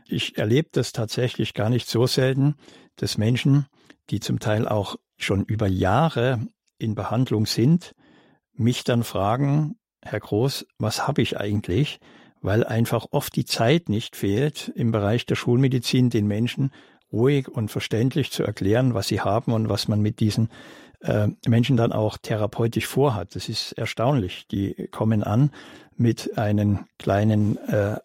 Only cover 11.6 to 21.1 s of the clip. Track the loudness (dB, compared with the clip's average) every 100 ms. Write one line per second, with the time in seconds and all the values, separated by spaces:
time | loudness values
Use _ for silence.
11.6 | 0 0 0 -4 -18 -20 -20 _ -2 0
12.6 | 0 0 0 -2 -2 -4 -4 -4 -4 0
13.6 | 2 2 0 -4 -4 -6 -2 0 0 -4
14.6 | -10 -4 0 2 2 0 0 -4 2 2
15.6 | 4 0 0 2 4 4 0 0 -2 -2
16.6 | -4 -6 -20 _ -8 0 2 2 -2 -4
17.6 | -4 -4 -4 0 0 0 -2 -2 -4 -2
18.6 | 2 2 2 0 -2 -2 0 0 0 0
19.6 | 0 -2 0 0 0 2 0 2 -2 -4
20.6 | -20 -20 -20 _ -2